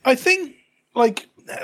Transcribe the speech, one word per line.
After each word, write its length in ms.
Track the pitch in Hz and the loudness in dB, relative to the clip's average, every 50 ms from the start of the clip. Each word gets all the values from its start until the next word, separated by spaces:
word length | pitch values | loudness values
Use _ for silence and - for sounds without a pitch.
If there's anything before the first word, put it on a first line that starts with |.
| - | 0
I 100 | 254 262 | 0 0
think, 400 | 254 - 359 370 381 359 277 - _ _ _ _ _ _ _ _ | 2 2 0 0 0 -2 -8 -14 _ _ _ _ _ _ _ _
like, 340 | 233 240 226 202 - - _ _ _ _ - - - | 2 2 2 2 -2 -10 _ _ _ _ -16 -14 -12